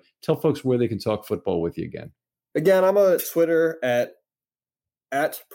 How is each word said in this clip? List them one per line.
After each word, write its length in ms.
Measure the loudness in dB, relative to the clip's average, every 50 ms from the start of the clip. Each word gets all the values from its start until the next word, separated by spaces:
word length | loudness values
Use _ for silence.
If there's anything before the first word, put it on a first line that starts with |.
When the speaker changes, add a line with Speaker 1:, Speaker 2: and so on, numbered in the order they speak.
| _ _ _ _ -4
Speaker 1:
Tell 120 | -4 -2
folks 300 | 0 0 -2 -2 0 0
where 140 | 0 0 0
they 80 | 0
can 100 | -2 -2
talk 300 | -4 -4 -4 -4 -4 -4
football 340 | -6 -6 -4 -4 -4 -2 -2
with 160 | -2 -4 -4
you 80 | -6 -10
again. 240 | -10 -10 -14 -16 -16 -20 _ _ _ _ _ _ _ -4
Speaker 2:
Again, 280 | 0 2 4 4 4 4
I'm 140 | 4 4
on 220 | 4 4 4 4 2
Twitter 580 | -2 -2 0 0 2 2 2 2 2 0 -2 -2 -2
at, 300 | 0 0 0 0 -2 -6 _ _ _ _ _ _ _ _ _ _ _ _ _ _ _ _ _ _ -6 -4
at 260 | -2 -2 -2 -4 -8 -18 -10